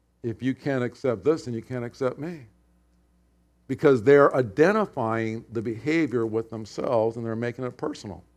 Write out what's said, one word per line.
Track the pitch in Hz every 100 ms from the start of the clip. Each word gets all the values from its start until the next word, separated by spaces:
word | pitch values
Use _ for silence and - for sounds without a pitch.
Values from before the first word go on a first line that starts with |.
| _ _
if | 117 104
you | 127
can't | 131 147 135
accept | 120 - 131 104
this, | 98 160 127
then |
you | 113
can't | - 127 120
accept | - 127 139
me." | 160 165 113 _ _ _ _ _ _ _ _ _ _ _ -
Because | 131 151 127
they're | 107 143 147 139
identifying | 117 95 170 214 196 143 113 113 113 113 -
the | 113
behavior | 113 110 143 165 143 120 113
with | 110 113
themselves | 110 107 - - 117 113 117
and | 113
they're | 113
making | 120 120 127
it | -
personal. | - 294 107 82 -